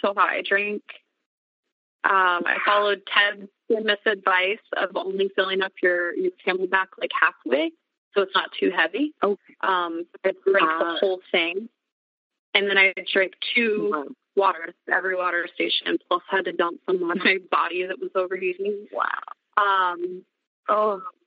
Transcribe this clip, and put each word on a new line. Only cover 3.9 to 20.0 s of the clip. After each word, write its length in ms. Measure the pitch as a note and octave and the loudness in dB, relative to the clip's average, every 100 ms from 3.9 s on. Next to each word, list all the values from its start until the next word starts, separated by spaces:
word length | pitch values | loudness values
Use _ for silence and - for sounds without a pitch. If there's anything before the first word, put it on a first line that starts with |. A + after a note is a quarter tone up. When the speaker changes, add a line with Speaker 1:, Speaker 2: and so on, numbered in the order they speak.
| G3+ A3 | -2 -2
Speaker 1:
advice 520 | G3 G3 F#3 F#3 A3+ _ - | -2 0 2 0 -4 _ -4
of 140 | F#3+ F#3 | -4 -4
only 340 | F#3+ F#3+ G3 G3 | -4 -2 0 0
filling 260 | F#3+ F#3+ | -2 -2
up 100 | F#3+ - | -4 0
your, 320 | F#3 F3 F3 | 0 0 -2
your 180 | - F#3 - F#3+ | -2 -4 -4 -4
Camelback, 400 | F#3 F#3 F#3+ F#3+ - | -4 0 0 -2 -6
like, 120 | - - | -6 0
halfway, 520 | - - - C4+ E4 - _ _ _ | -2 -2 0 0 0 -6 _ _ _
so 80 | G3+ | -2
it's 120 | F#3+ | 0
not 160 | F#3 E3 - | 0 -2 -2
too 120 | G3 F3+ | 0 2
heavy. 380 | E3 G#3 D4+ - | 0 0 -4 0
Speaker 2:
Okay. 320 | G3 G3 - - | -2 -2 -8 -6
Speaker 1:
Um, 440 | - F3+ E3+ E3 F3 - | 0 0 0 -4 -10 -4
I 80 | F#3+ F#3 | -4 0
drank 240 | G3 G3 D#3+ | 2 4 4
Speaker 2:
Ah. 260 | D#3+ E3+ | 2 -2
Speaker 1:
the 40 | E3 | 0
whole 200 | G3 F#3 - | 0 -2 -2
thing. 380 | F3+ E3+ F#3+ A#3 _ _ _ _ _ _ _ _ | 0 0 -4 -8 _ _ _ _ _ _ _ _
And 140 | G3+ G3+ | 0 2
then 80 | G3 | 4
I 160 | G3 - - | 4 2 -2
drank 220 | G3 F#3 - - | 0 0 -2 -4
two 360 | A#3+ A3+ G#3 G#3 | 0 2 0 0
Speaker 2:
Wow. 140 | D3+ C#3 - _ | -2 -6 -14 _
Speaker 1:
waters 400 | G3 F#3+ D#3+ E3+ - - | 2 2 0 -6 -14 -2
at 60 | |
every 200 | E3+ F#3 F3+ | -2 0 -2
water 300 | F3+ E3+ F3 | 0 -2 -2
station, 440 | - E3+ - F3 E3+ - | -4 -2 -2 -2 -4 -2
plus 140 | F3 - | -2 0
had 160 | F#3+ F3+ | -2 0
to 60 | |
dump 280 | - E3+ - - | 0 -2 -2 -2
some 160 | F#3 E3+ | 0 0
on 100 | F3+ | 0
my 200 | F#3+ F#3+ F3+ | 2 0 0
body 360 | D3+ E3+ F3+ F#3 | -2 0 -2 -4
that 140 | F#3+ | -6
was 100 | F#3 | -4
overheating. 720 | F#3+ F#3 F#3 F#3 F3+ G3+ G3+ G#3+ | -2 -2 -2 -4 -2 -4 -6 -8
Speaker 2:
Wow. 160 | - - - - - _ - | -6 -4 -4 -10 -18 _ 0
Speaker 1:
Um, 680 | G3+ F#3+ F#3 F3 | 2 4 2 -2